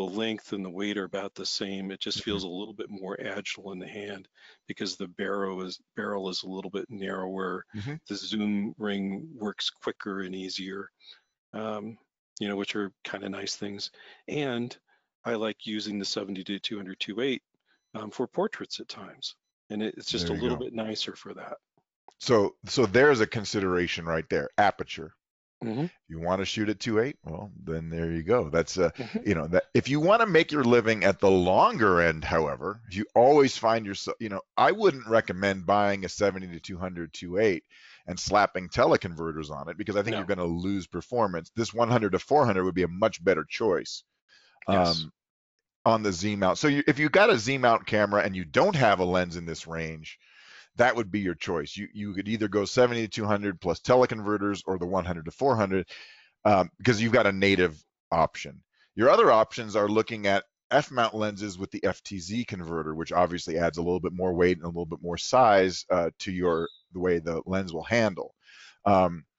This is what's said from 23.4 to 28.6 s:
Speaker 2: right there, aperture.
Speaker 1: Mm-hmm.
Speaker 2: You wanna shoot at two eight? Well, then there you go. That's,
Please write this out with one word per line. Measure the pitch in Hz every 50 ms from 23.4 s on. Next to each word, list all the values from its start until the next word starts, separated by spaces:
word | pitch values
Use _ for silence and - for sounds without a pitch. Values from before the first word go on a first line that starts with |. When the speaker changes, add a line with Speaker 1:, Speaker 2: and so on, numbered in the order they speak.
| 101 - - 107 95 92 90 90 90 85 - 87 82
Speaker 2:
right | 82 80 82 78 -
there, | 92 80 71 - -
aperture. | - 104 98 - - 87 - - 80 76 78 - _ _ _ _ _ _ _ _ - 117
Speaker 1:
Mm-hmm. | 113 110 127 156 175 - _ _
Speaker 2:
You | - 82 80
wanna | 82 87 92 98 95
shoot | - - 110 107 104
at | 107 -
two | - 117 107 107
eight? | 117 143 - _ -
Well, | 80 80 92 104 - - - -
then | 82 80 82 82 80
there | 82 82 82 82
you | 82 82
go. | 80 87 117 123 92 76
That's, | 76 82